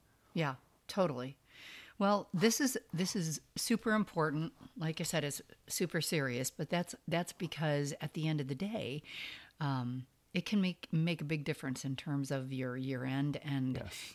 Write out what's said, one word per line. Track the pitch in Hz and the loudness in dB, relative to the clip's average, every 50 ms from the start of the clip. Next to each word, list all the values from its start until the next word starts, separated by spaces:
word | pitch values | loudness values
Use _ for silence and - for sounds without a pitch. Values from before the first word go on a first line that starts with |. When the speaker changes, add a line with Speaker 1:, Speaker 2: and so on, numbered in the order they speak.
| _ _ _ _ _ _ - | _ _ _ _ _ _ -4
Speaker 1:
Yeah, | 165 151 139 131 - - _ _ _ _ | -2 -2 -2 -4 -6 -14 _ _ _ _
totally. | - - 202 180 151 127 123 127 135 139 - _ _ - - - - - - - - - - | -4 0 2 2 2 0 -2 -6 -6 -10 -14 _ _ -20 -20 -18 -18 -18 -18 -18 -12 -2 2
Well, | 196 202 208 196 - - | 4 4 4 2 0 -2
this | - 160 202 233 - - | 2 4 4 6 6 4
is, | 285 - - - - - | 2 2 0 -2 -4 -4
this | - 160 185 - - | -2 0 0 2 2
is | 196 160 160 143 - - _ _ | 0 0 0 -2 -4 -8 _ _
super | - - - 226 - - 226 | -4 2 2 2 2 4 2
important. | 214 214 196 - - 165 151 143 139 156 165 - - - - - - | 2 2 2 2 0 2 2 2 2 0 -2 -2 -6 -10 -18 -16 -6
Like | 220 160 160 160 - | -4 -2 -2 -2 -2
I | 160 | -2
said, | - 175 156 147 | 0 0 2 0
it's | 143 - - - - - - _ | 0 -2 -6 -10 -14 -20 -20 _
super | - - - 185 156 - 160 | -6 -2 0 0 2 2 0
serious, | - - 180 151 135 127 120 123 127 - | 2 2 2 2 2 2 2 0 0 -2
but | - - 151 - | -2 -4 -2 0
that's, | 175 175 175 - - - _ 151 | 0 0 0 -2 -6 -10 _ 0
that's | 160 170 175 - | 0 0 0 -2
because | - - 170 156 - 147 165 151 147 143 143 139 143 - | -4 -4 -4 -4 -2 0 2 2 2 2 2 0 -2 -4
at | - 143 - | -6 -6 -2
the | 156 156 156 | 0 0 2
end | 156 151 | 2 2
of | 135 | 0
the | 135 139 | -2 -2
day, | 131 190 208 226 214 - 113 139 147 - - - - - - - - - - _ - | -2 -2 -2 -2 -4 -4 -4 -6 -6 -8 -10 -12 -10 -10 -10 -12 -14 -16 -18 _ -2
um, | 147 139 135 127 120 123 127 131 127 - _ _ _ _ | 0 2 2 2 0 0 -2 -4 -6 -8 _ _ _ _
it | - 180 - | -4 -2 0
can | - 208 202 | 2 2 4
make, | 185 185 170 - - - | 4 2 0 -4 -4 0
make | 175 160 160 175 165 - | 2 2 2 2 0 0
a | 151 | 0
big | 143 160 151 | 0 -2 0
difference | 139 160 143 - 156 - 127 - - | 0 -2 -4 -2 -4 -4 -4 -2 -2
in | 135 135 | -4 -4
terms | - - 156 139 139 135 135 | -4 -2 0 0 0 2 0
of | 143 135 131 131 | 0 -2 -2 -2
your | 135 127 131 123 123 | -2 -2 -2 -2 -2
year | 131 131 135 131 123 131 | -2 -2 -2 -2 -2 -2
end | 131 135 139 139 147 135 - - | 0 0 2 2 2 0 -2 -2
and | 147 139 135 131 131 127 123 | 0 0 2 2 2 0 -2
Speaker 2:
Yes. | 113 - - - - - | -4 -6 -8 -10 -12 -12